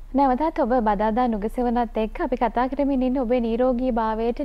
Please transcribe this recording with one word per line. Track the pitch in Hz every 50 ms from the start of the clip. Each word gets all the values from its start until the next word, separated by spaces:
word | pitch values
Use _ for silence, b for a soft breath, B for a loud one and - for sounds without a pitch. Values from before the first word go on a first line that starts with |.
| - - -
නැවතත් | 269 285 269 254 240 302 330 330 339
ඔබ | 277 214 254 254 214
බදාදා | 214 208 196 208 220 214 247 254 240
නුගසෙවණත් | 226 208 196 220 - 254 240 247 233 240 240 220 -
එක්ක | 220 220 220 - -
අපි | 349 269 262
කතා | 233 247 220 - 233 254 262
කරමින් | 277 269 285 269 285 254
ඉන්නේ | 262 254 247 277
ඔබේ | 254 214 247 254
නිරෝගී | 233 226 226 233 254 262 254 233 254 262
භාවයට | 220 233 220 220 220 220 226 233 240 -